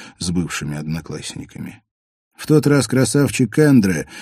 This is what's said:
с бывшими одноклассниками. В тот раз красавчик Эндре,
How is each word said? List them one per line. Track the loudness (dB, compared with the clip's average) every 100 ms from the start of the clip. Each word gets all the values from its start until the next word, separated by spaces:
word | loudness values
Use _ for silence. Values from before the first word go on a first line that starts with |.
| -20 -10
с | -4
бывшими | -4 -4 -6 -8 -8
одноклассниками. | -6 -8 -8 -12 -12 -14 -16 -14 -16 -16 _ _ _ _ _ -10
В | 2
тот | 2 4
раз | 2 2
красавчик | 0 2 2 0 0 0 2
Эндре, | 6 6 4 -2 -8 -16